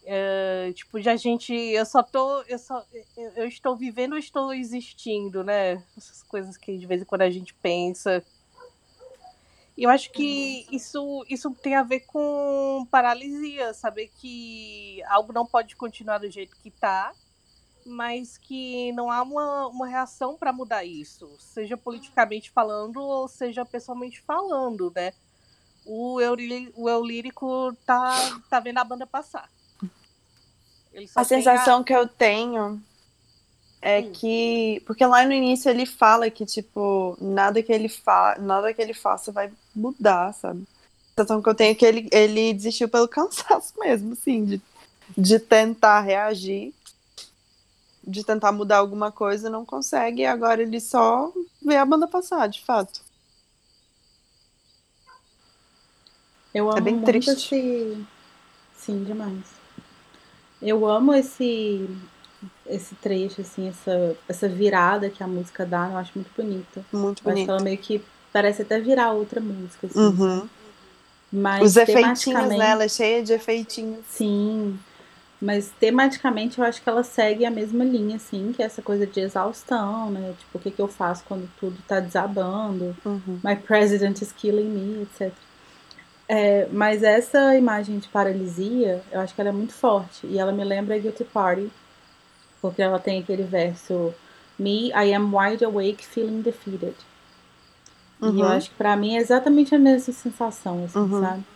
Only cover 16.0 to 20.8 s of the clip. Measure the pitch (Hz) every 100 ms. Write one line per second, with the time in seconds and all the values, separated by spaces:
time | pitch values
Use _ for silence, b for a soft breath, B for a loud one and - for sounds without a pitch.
16 | 214 208 202 196 185 _ 214 _ 214 190
17 | 214 - _ _ _ _ _ _ 247 240
18 | 233 240 240 - _ 262 254 247 247 240
19 | 240 240 262 294 294 285 262 247 254 254
20 | 254 - 262 311 294 254 240 220